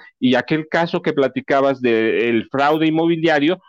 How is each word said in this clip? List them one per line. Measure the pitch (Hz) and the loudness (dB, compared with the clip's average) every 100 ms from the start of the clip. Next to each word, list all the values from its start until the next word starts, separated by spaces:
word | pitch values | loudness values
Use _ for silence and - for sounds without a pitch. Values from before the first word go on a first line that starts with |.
| - _ | -16 _
y | 127 | 0
aquel | 123 - 156 156 | 0 0 -4 -2
caso | 170 170 175 | -2 -2 -2
que | 170 | -4
platicabas | 143 131 131 131 139 139 127 | -2 -2 -2 -2 0 2 0
del | 123 113 110 90 117 117 104 | 0 0 0 0 0 -2 -2
fraude | 135 143 156 160 | -2 0 2 0
inmobiliario, | 156 170 165 160 151 147 185 | 0 0 0 0 2 0 -2